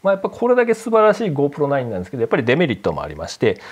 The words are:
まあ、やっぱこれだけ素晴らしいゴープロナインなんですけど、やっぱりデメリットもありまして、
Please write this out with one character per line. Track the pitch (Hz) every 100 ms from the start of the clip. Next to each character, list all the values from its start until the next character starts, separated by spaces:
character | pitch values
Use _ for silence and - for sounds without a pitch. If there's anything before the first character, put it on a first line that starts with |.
ま | 190
あ、 | 196
や |
っ |
ぱ | 196
こ | - 240
れ | 247
だ | 233
け |
素 | 220 247
晴 | 220 214
ら |
し | 208 220
い |
ゴ | 143 143
ー |
プ | 143
ロ | 143
ナ | 139
イ | 123
ン |
な | 98
ん |
で |
す | 90
け | 127
ど、 |
や | 113
っ |
ぱ | 196
り |
デ | 117 139
メ | 170
リ | 101
ッ |
ト | 92
も | 71
あ | 73
り | 76
ま | 82
し | -
て、 | 113 - -